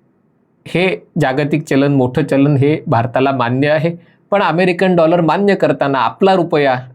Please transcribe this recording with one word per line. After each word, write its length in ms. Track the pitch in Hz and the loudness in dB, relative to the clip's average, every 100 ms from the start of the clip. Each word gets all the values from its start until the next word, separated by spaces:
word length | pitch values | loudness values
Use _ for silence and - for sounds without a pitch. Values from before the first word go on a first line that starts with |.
| _ _ _ _ _ _ - | _ _ _ _ _ _ -8
हे 180 | 160 185 - - - | -2 -2 -4 -8 -4
जागतिक 420 | 139 135 147 156 | -2 0 -2 -2
चलन, 300 | 151 139 143 | -2 0 2
मोठं 300 | 139 123 127 | 2 0 -2
चलन 320 | 147 139 139 143 | -2 0 2 2
हे 220 | 143 117 - | 0 0 -2
भारताला 460 | 117 120 131 135 | -2 0 -2 0
मान्य 360 | 135 120 127 147 | 0 -2 0 0
आहे. 260 | 151 165 170 - _ _ | 0 -2 -6 -14 _ _
पण 100 | 202 | -2
अमेरिकन 540 | 185 160 185 180 190 175 | 0 0 0 0 0 2
डॉलर 240 | 160 175 | 2 2
मान्य 340 | 160 165 202 | 0 0 0
करताना 440 | 180 190 143 143 135 | 0 0 0 -2 -2
आपला 360 | 117 120 190 | -2 0 2
रुपया 420 | 190 165 160 143 123 - | 2 0 0 0 0 -4